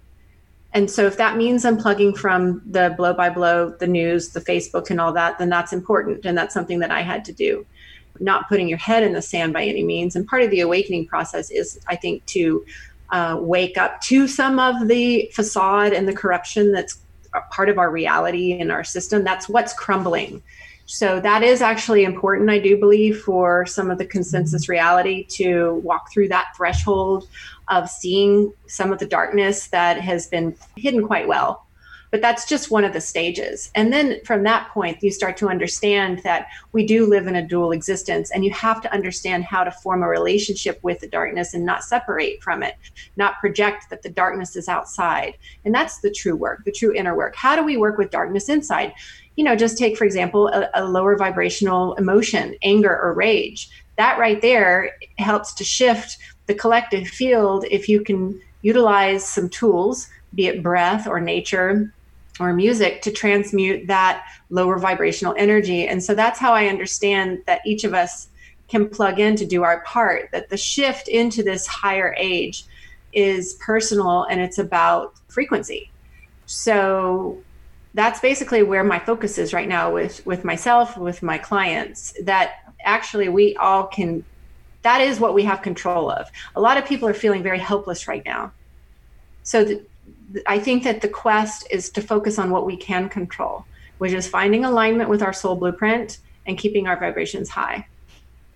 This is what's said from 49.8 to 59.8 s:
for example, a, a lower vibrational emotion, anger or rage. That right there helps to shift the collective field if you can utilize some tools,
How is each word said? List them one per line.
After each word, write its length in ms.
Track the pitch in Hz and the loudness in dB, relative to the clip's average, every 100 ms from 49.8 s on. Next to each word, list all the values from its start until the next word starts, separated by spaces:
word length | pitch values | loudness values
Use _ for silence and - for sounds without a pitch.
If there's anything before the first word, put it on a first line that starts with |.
| 240 220 | 0 2
for 80 | |
example, 460 | 208 190 180 208 208 | 2 2 0 2 4
a, 200 | 196 - | 2 0
a 100 | 190 | -2
lower 320 | 190 185 190 202 | 0 2 2 2
vibrational 800 | 190 180 175 - 196 185 185 | 2 0 -2 0 0 2 0
emotion, 600 | - 185 202 220 190 117 - | 0 2 4 4 0 -2 -4
anger 380 | 196 208 202 175 | 2 4 4 2
or 120 | 175 | 0
rage. 560 | 170 208 202 - - - - - - | 2 2 2 0 -8 -16 -20 -8 0
That 240 | 233 240 | 2 4
right 220 | 233 208 | 2 2
there 560 | 233 247 190 180 180 - - - | 4 4 4 2 0 -8 -16 -4
helps 360 | 202 208 208 | 0 0 -2
to 100 | - | -8
shift 540 | 202 - 254 220 - - - - - | -6 2 2 2 -2 -16 -20 -12 -6
the 60 | |
collective 540 | 208 226 233 233 196 180 | -2 2 2 2 -4 -6
field 560 | - 254 240 202 196 190 | -4 2 2 2 0 -2
if 160 | 196 208 | -2 2
you 160 | 208 | 2
can 360 | 208 196 185 196 - - | 2 -2 -4 -8 -16 -4
utilize 640 | 202 240 226 202 196 196 190 | 0 4 4 4 2 0 -4
some 220 | - 180 | -4 -4
tools, 640 | - 233 175 | 0 2 2